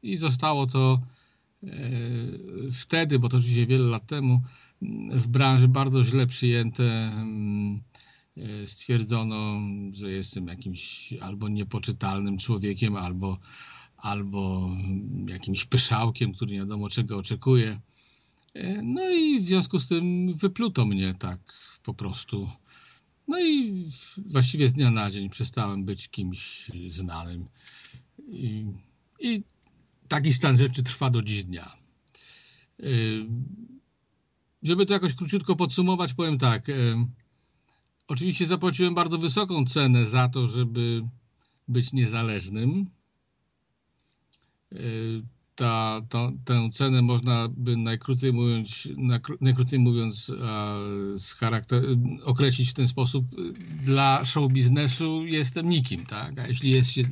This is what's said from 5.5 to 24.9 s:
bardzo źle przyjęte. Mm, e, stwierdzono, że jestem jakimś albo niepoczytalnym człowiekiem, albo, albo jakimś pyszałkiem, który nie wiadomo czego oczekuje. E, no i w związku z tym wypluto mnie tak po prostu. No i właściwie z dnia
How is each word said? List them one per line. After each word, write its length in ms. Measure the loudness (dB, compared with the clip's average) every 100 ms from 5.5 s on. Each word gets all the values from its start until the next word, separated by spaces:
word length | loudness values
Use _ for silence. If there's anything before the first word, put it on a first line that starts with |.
| 8 8
bardzo 360 | 6 4 4
źle 240 | 4 4 2
przyjęte. 840 | 2 2 2 0 0 0 2 -2
Mm, 680 | -4 -6 -4 -4 -2 -2 -4 -10 -20 -20 _ _ -14
e, 300 | -12 -10 -10
stwierdzono, 920 | -10 0 0 2 -2 -2 -4 -4 -4 -4 -6 -10
że 200 | -10 -8
jestem 360 | -6 -6 -8 -10
jakimś 680 | -10 -10 -10 -12 -14 -12
albo 360 | -12 -10 -8 -4
niepoczytalnym 880 | -4 -4 -6 -6 -4 -2 -2 -2 -4
człowiekiem, 580 | -2 -2 -2 -2 -2 -2
albo, 420 | -4 -4 -4 -6 -10 -20 -20 -20 -20 _
albo 720 | -6 -6 -4 -4 -2 -2 -2 -4 -4 -4 -6 -8 -8
jakimś 380 | -8 -6 -6 0
pyszałkiem, 680 | 2 2 2 0 0 -4
który 180 | -4 -6
nie 80 | -6
wiadomo 300 | -6 -6 -4
czego 280 | -4 -4 -4
oczekuje. 640 | -6 -4 4 4 4 -4 -14 _ -20 -20 _ _ _
E, 280 | -10 -6 -4
no 280 | -4 -2 0
i 300 | 2 4 2
w 80 | 4
związku 320 | 2 2 -2
z 80 | 0
tym 460 | 0 0 0 0
wypluto 520 | 0 -2 0 -2 2 2
mnie 280 | 2 0
tak 260 | -2 -6 -8 _ -20 -20 -14
po 100 | -12
prostu. 560 | -8 -8 -8 -8 -6 -6 -12 _ -20 -20 -20 _ _ -6
No 120 | 0
i 460 | 2 2 0 -4 -8 -12 -16 -14
właściwie 520 | 0 2 4 4 2
z 40 |
dnia 180 | 4 4